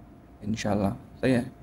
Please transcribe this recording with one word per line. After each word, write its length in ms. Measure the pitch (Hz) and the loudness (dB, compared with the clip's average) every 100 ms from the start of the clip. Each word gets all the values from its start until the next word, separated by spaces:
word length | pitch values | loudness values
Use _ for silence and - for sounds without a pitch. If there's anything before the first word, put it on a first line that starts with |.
| - - - - | -20 -20 -20 -10
इंशाल्लाह, 480 | 107 113 104 104 98 | -6 -2 0 0 0
सही 400 | 123 - - 131 | -2 -10 -2 2
है? 200 | 123 127 - | 2 0 -8